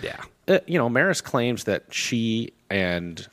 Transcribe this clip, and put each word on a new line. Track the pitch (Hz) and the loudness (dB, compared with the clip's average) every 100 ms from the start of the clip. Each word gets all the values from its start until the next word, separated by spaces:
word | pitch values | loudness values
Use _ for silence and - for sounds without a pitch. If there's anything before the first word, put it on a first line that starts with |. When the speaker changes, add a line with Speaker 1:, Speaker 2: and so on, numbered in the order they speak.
Speaker 1:
Yeah. | - - - _ - | -10 -10 -14 _ 2
Speaker 2:
Uh, | 190 - | 2 2
you | 170 | 0
know, | 117 | 2
Maris | 120 185 165 | 4 2 0
claims | - 131 120 117 | -2 0 0 0
that | - 95 - | -2 -2 -2
she | - - 117 113 113 - _ - | -6 -2 0 2 0 -4 _ -4
and, | 98 92 87 87 82 - | 0 0 0 -4 -10 -14